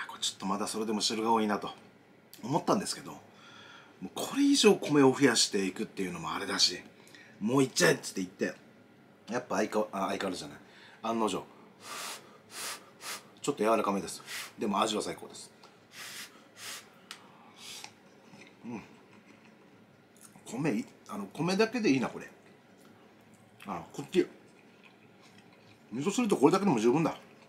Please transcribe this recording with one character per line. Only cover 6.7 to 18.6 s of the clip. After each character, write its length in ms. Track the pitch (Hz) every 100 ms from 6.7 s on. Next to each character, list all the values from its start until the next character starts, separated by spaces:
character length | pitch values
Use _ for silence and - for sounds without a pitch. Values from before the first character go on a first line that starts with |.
| 90 - - - - - -
も 180 | 104 135
う 60 |
い 20 | 131
っ 40 |
ち 160 | - 170
ゃ 40 |
え 60 | 143
っ 20 |
つ 120 | -
っ 20 |
て 80 | -
言 40 | 90
っ 20 | - 95
て、 0 | - - - - - - - -
や 80 | 120
っ 60 | -
ぱ 100 | 95
相 140 | 107
変 100 | 107
わ-、 60 | 107
あ、 80 | 98 95
相 20 |
変 80 | 95
わ 60 | 98
ら 60 |
ず 60 | 87
じ 80 | 98
ゃ 20 |
な 60 | -
い。 20 | - - - -
案 180 | 113 113
の 80 | 110
定、 140 | 90 - - - - - - - - - - - - - - - - - - - -
ち 80 | -
ょ 20 |
っ 20 | -
と 80 |
柔 120 | 107 110
ら 60 |
か 100 | 101
め 100 | 98
で 60 | 85
す。 140 | - - - - -
で 80 | 113
も 120 | 98
味 160 | 110 104
は 60 |
最 140 | 87 82
高 120 | -
で 60 |
す。 180 | - - - - - - - - - - - - - - - - - - - - - - - - - - - - - - - - -